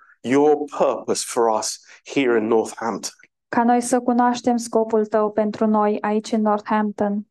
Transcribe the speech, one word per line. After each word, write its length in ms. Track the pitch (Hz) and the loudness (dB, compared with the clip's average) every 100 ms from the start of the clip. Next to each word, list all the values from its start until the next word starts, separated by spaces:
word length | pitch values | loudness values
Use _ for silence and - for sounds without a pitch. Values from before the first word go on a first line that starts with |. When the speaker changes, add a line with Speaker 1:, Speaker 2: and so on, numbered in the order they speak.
| _ _ | _ _
Speaker 1:
your 360 | 117 139 147 147 147 - | 0 4 4 2 0 0
purpose 440 | 147 113 - 98 - | 0 0 -4 -4 -4
for 220 | 123 113 107 | 0 2 2
us 220 | - - - - | -2 -8 -14 -20
here 340 | - 143 127 117 | -6 0 2 2
in 80 | 110 | 2
Northampton. 640 | 113 107 - 113 98 - - _ _ _ | 0 0 -6 -6 -6 -8 -14 _ _ _
Speaker 2:
ca 160 | 247 | 0
noi 160 | 233 247 | 2 2
să 200 | 240 247 | 0 -2
cunoaștem 560 | 247 240 247 240 254 233 | 0 2 2 0 -2 -2
scopul 500 | 233 226 220 220 214 | -2 -2 0 0 0
tău 240 | 220 214 | 0 0
pentru 360 | 214 214 208 220 | 0 -2 0 2
noi 320 | 214 208 214 | 2 2 0
aici 320 | 208 214 214 | -2 -4 -2
în 80 | 220 | -2
Northampton. 840 | 214 208 - 214 208 - 208 208 - | 0 0 0 -2 -2 -2 -2 -4 -8